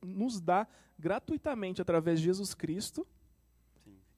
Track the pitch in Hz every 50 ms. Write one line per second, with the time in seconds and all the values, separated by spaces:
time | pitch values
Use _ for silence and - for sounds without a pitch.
0 | - 180 185 190 226 262 233 190 165 170 180 196 220 - - - - _ _ -
1 | 151 175 202 247 - - 320 277 - 302 262 220 196 185 185 - 180 - 170 165
2 | 160 170 165 160 160 175 185 196 202 - - - - 151 160 196 - - - 311
3 | 370 - _ _ _ _ _ _ _ _ _ _ _ _ _ _ _ - - -
4 | _ _ _